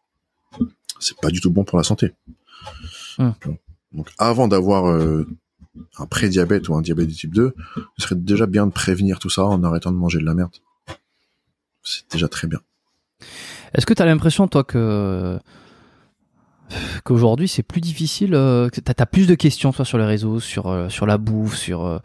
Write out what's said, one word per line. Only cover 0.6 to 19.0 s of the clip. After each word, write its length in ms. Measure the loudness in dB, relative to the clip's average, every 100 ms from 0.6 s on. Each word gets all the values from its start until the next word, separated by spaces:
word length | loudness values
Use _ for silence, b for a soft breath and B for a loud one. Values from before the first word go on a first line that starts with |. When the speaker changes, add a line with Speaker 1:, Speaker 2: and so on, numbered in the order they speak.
| -8 _ -16 -8
Speaker 1:
c'est 200 | -8 -4
pas 100 | -4
du 120 | 0
tout 100 | 2
bon 120 | 2
pour 140 | 2 0
la 60 |
santé. 300 | 0 0 -2 -4 -20 -20 _ B B B -18 B B B
Speaker 2:
Hmm. 140 | -2 -2
Speaker 1:
Tu 60 | -8
vois. 100 | -12 -16 -20 _
Donc, 160 | -14 -10 -2
avant 300 | 0 2 4
d'avoir, 400 | 4 4 4 4
euh, 400 | 2 2 0 -2 -8 _ _ -20 -20 -20 -14
un 60 | -8
prédiabète 640 | -2 0 2 2 2 0
ou 60 | -2
un 60 |
diabète 260 | -2 -2 -2
de 60 |
type 200 | -4 -4
deux, 200 | 0 0 -2 -14 B B -10
ce 60 |
serait 120 | -6 -4
déjà 300 | 0 0 2
bien 200 | 2 0
de 60 |
prévenir 480 | 0 -2 0 0 -2
tout 100 | -4
ça 140 | 0 0
en 180 | 2
arrêtant 280 | 0 0 -2
de 60 | -2
manger 220 | 0 0
de 60 | 0
la 80 |
merde. 220 | -2 -2 -8 _ _ -20 -20 _ _ _ _ _ _ _ _
C'est 260 | -12 -12 -8
déjà 160 | -4 -2
très 200 | -4 -6
bien. 120 | -6 _ _ _ _ _ _ B B B B B
Speaker 2:
Est-ce 120 | -2 2
que 80 |
t'as 120 | 4 4
l'impression, 420 | 4 2 2 2
toi, 160 | 2
que, 760 | 0 0 0 0 -2 -2 -4 -6 -10 b b b b b b _ _ _ _ _ -16 B B B
qu'aujourd'hui, 440 | 0 4 4 2 0
c'est 160 | -2
plus 180 | -4 -4
difficile, 520 | -4 -4 -4 -2 0
euh, 360 | 2 4 4 0
que 120 | -2
t'as, 120 | -2
t'as 120 | 0